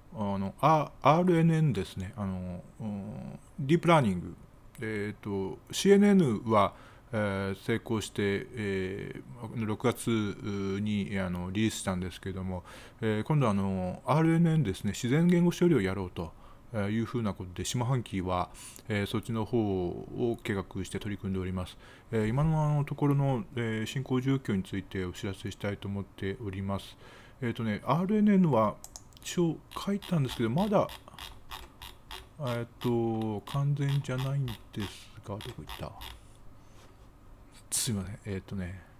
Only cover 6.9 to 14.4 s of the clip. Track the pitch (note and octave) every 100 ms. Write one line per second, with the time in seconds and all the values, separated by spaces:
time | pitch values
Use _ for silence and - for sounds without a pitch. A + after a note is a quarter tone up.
6.9 | - - A2 G#2 G2 G2 G2 - A2+ -
7.9 | A2 - - G2+ G2+ - A2+ G2+ F#2+ F#2
8.9 | G2 - - - B2+ A#2 B2 G#2+ G#2 B2
9.9 | - - A2+ G#2 - G#2 G2+ G2 G2 G#2+
10.9 | G#2 G2 G2 F#2 F2+ F2+ G2 A2 - -
11.9 | F2+ F2+ - G2 F#2 F#2 F2+ - - -
12.9 | - A2+ G#2+ G#2+ D3+ A#2+ G2 G2 F#2+ F#2
13.9 | F#2 - D3 D#3+ E3